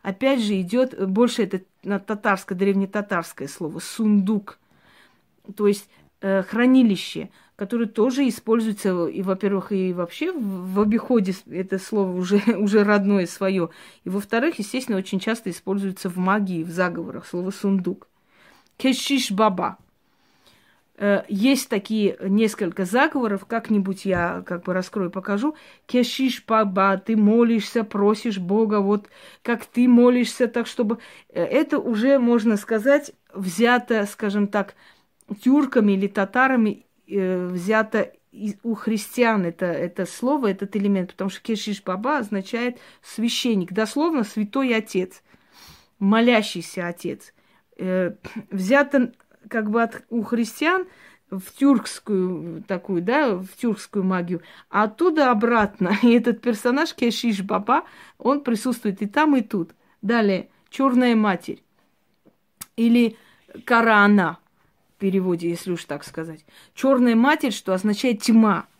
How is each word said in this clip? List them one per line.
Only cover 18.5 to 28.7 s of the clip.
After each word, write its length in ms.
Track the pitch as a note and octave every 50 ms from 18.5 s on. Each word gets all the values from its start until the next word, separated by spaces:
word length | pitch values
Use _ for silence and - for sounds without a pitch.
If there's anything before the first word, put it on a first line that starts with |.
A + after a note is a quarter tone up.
| _ _ _ _ _
Кешиш 540 | - - C4 B3+ - - - C#4 C4 B3 -
баба. 460 | G3 F#3 A3 G#3+ F#3 F3+ F3 - - _ _ _ _ _ _ _ _ _ _ _ _ _ _ _ _ _ _ _ _ _ _ _ _
Э, 260 | - G3+ G3+ G3+ F#3+ -
есть 420 | - G#3+ F#3+ G#3+ C4 C#4 C4+ - -
такие 480 | A#3+ G3+ G3 - A3 A3 G#3 F#3+ - -
несколько 640 | - F#3+ G3 G#3+ A3+ G#3+ G#3+ - G#3 E3+ E3+ - F#3
заговоров, 600 | F3 G3+ B3+ C#4+ D#4+ D4+ C#4 A#3+ A3 G3+ F#3+ -
как-нибудь 600 | _ G3+ A3+ G3+ - A3 G3+ F#3 G3 F#3+ F#3+ -
я 380 | G3 F#3 F3 F3 F3 F3 F3+ F#3+
как 180 | - F3+ F3 F3
бы 100 | F#3 F3+
раскрою, 380 | F#3 F#3 - - G#3+ F#3 F3
покажу. 440 | - F#3+ F#3 G#3 G3+ G3+ B3 D#4 D4+ - - - - _ _
Кешиш 580 | - - B3 A#3+ A#3+ - - C4 C4 - - _
баба, 520 | - A3+ A3 G#3+ G3+ F#3 G3 F#3+ G3 G3
ты 180 | F#3+ - - A3+
молишься, 680 | G#3+ G#3 G#3 A3 A#3 A#3 A3+ A#3 A3 G3+ - - A3+ G#3+
просишь 560 | G#3+ - G#3 G3+ G#3 G#3+ G#3+ - A#3 G3+ F#3+
Бога, 400 | F3+ E3+ G3 A3 A3+ G#3